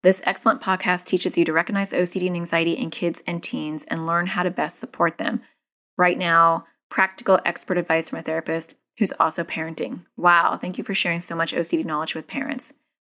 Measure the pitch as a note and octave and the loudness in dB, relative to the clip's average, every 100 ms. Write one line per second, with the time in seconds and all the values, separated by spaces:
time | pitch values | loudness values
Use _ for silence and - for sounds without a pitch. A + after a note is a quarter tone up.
0 | F3+ F#3 - G3 - G#3 - F#3 - F3+ | 4 4 0 0 0 0 -2 -2 0 -2
1 | - F3+ F3+ E3+ D#3 D#3 F3 G3+ G3 - | 0 0 0 0 2 2 0 -2 0 0
2 | F3+ F#3 F3+ F3 E3+ E3 E3 E3 E3 - | 0 0 -2 -2 -2 0 0 -2 -4 -4
3 | F3 E3 - F3 - - D4+ D#4 - E3 | -4 -4 -6 -4 -4 -4 -6 -6 -4 -4
4 | D#3+ E3+ F3+ F#3+ F3+ F3+ D#3 - - - | -2 -2 0 0 -2 -2 -2 -2 -4 0
5 | E3+ - - G3+ - _ _ _ _ - | 0 0 -4 -4 -8 _ _ _ _ 2
6 | F3+ F3+ F3+ E3 E3 E3 - _ _ - | 2 2 2 6 6 4 -4 _ _ 0
7 | F#3+ - - F#3 - E3+ - F3+ F3 E3 | 0 0 4 4 4 -4 -2 -2 0 0
8 | E3 E3 E3 D#3+ D#3+ E3 D#3+ - _ - | 0 -8 -4 -4 -2 -4 -4 -8 _ 0
9 | G3+ - D#3+ E3+ E3 - D#3+ D#3+ - F3+ | 0 2 0 0 -4 -6 -8 -6 -6 -8
10 | - - F3 F3 E3+ F3+ F3+ F3+ F3+ F#3+ | -14 0 4 6 4 0 -6 -6 -4 -2
11 | F3+ E3+ - E3 E3 F#3 E3 E3+ D#3+ D3+ | -2 -2 -2 -2 -2 -2 0 -2 0 -4
12 | D#3+ D#3+ - - - - - - _ _ | -4 -8 -8 -8 -6 -6 -8 -10 _ _